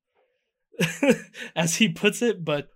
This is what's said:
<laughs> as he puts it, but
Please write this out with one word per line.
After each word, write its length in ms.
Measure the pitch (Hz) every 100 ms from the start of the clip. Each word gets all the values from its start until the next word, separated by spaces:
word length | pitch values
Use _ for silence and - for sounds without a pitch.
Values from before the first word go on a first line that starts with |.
| _ _ _ _ _ _ _ -
<laughs> 760 | 165 - 285 - - - - 156
as 200 | 165 -
he 120 | 214
puts 320 | 160 208 202
it, 240 | 240 185 160
but 240 | 147 -